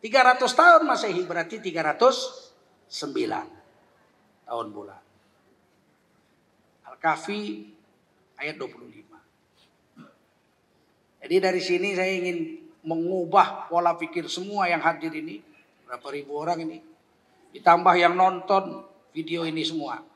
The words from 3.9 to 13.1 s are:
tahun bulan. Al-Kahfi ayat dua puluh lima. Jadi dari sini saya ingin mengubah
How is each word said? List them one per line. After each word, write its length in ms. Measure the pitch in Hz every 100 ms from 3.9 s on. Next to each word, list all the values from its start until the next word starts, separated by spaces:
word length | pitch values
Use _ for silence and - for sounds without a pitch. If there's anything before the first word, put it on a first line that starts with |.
| _ _ _ _ _ -
tahun 220 | 117 113
bulan. 320 | 104 101 95 _ _ _ _ _ _ _ _ _ _ _ _ _ _ _ _ _ _ -
Al-Kahfi 480 | 131 165 156 - 208 208 208 - _ _ _ _ _ _ -
ayat 240 | 147 151
dua 80 | 131
puluh 160 | 127 123
lima. 320 | 110 _ - _ _ _ _ _ _ _ - - _ _ _ _ _ _ _ _ _ _ _ 131
Jadi 160 | 180
dari 160 | 190 185
sini 400 | 180 175 196 185
saya 160 | 185 190
ingin 480 | 180 170 160 - - _ 160
mengubah 800 | 165 170